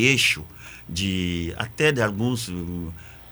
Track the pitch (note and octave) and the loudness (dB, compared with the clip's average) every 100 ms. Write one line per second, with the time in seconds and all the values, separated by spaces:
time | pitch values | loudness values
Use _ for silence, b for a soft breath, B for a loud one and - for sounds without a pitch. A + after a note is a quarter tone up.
0 | B2 C3 - D#2 D#2+ B B B - E2+ | 6 6 4 2 -6 B B B -8 -2
1 | G2 F#2 F2 F2 E2+ - A#2 - D3+ C3 | 0 0 0 0 -2 -4 -8 0 2 4
2 | G#2+ G2+ B2 A#2+ A2+ F2+ F2 F2 E2 E2 | 2 2 0 0 -4 -6 -4 -4 -6 -8
3 | B B - | B B -14